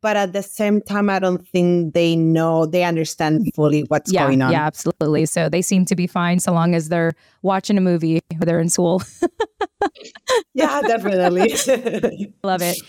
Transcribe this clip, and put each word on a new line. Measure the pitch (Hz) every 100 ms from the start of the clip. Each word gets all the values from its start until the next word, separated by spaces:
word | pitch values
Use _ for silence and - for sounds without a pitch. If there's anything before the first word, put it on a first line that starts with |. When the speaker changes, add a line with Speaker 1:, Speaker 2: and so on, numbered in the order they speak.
Speaker 1:
But | 220 208
at | 196
the | 190
same | 196 - 208 208
time, | - 202 202
I | 190
don't | 185 180 -
think | 185 175 175 165
they | 160 170
know, | 165 165 160 165 160 160
they | 175
understand | 175 165 160 - 156 156 214
fully | - 151 151 147
what's | 151 -
Speaker 2:
Yeah, | 185 139
Speaker 1:
going | 135
on. | 131
Speaker 2:
yeah, | 156 151
absolutely. | - - - 156 151
So | 160 - 160
they | 170
seem | 185 190 185
to | 175
be | 175
fine | - 175 180
so | -
long | 175 170
as | 170 156
they're | 170 165 165 _ _
watching | 190 190 - 202
a |
movie | 185 175 160 165 - 160
or |
they're | 175 170
in | 170
school. | - 175 185 196
<laughs> | - 349 _ 440 _ 381 _ 403 - - - - 508 349 254
Speaker 1:
Yeah, | 294 285
definitely. | - 226 196 190 180 180 185 143 - 254 240 180 196 - 202 -
<laughs> |
Speaker 2:
Love | 196 185
it. | 175 180